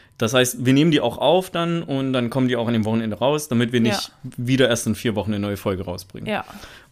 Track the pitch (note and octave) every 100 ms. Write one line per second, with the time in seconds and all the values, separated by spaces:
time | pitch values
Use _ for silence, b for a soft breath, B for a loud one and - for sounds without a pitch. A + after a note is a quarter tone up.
0 | b - A2 C3 - - B2 C3+ E3 D3
1 | A#2 - C3 F3+ F#3 E3+ E3+ E3+ E3 C3+
2 | C3+ C3 A#2 C3 B2+ A#2+ A#2 A2+ G#2+ A2+
3 | A2+ G#2 B2+ D3+ D3 A#2 A#2+ A#2+ A2+ G2+
4 | - - B2+ - A#2+ C3 B2 A2+ A2+ G#2
5 | A#2+ G#2 G2 G#2 G2+ G2 G#2+ F#2+ F2 F2+
6 | - - D#3+ G3+ - B B B B